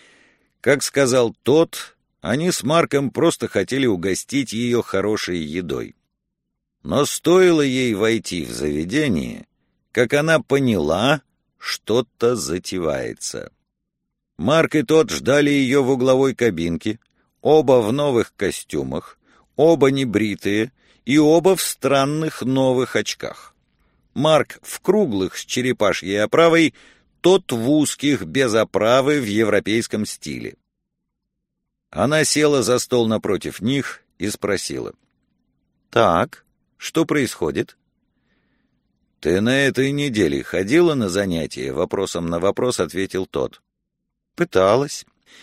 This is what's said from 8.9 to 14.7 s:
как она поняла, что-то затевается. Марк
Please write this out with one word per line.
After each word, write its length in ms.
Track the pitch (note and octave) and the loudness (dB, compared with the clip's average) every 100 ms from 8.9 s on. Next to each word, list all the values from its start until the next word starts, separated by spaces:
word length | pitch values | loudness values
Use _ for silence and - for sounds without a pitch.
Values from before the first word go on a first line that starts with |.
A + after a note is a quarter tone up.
| C3+ D3+ E2+ B1 - - _ _ _ _ | -2 0 -2 -4 -10 -18 _ _ _ _
как 220 | - B2 | -2 2
она 260 | C#3+ D#3 D#3+ | 2 2 0
поняла, 840 | - C#3 C3 G2+ D2 E2+ B2 D3+ _ _ _ _ | 2 0 2 0 0 0 2 0 _ _ _ _
что-то 800 | - - - A2+ B2 - A#2 B2 | -12 -10 -2 -2 -2 -2 -2 -2
затевается. 1120 | C2+ F2+ - F#2 D#2+ C2+ A#1 G#1 - A1+ G1+ _ _ _ _ _ _ _ _ - | -4 -6 -6 -4 -4 -4 -6 -10 -12 -12 -16 _ _ _ _ _ _ _ _ -6
Марк 380 | F#2 D#3+ D#3+ | 0 2 2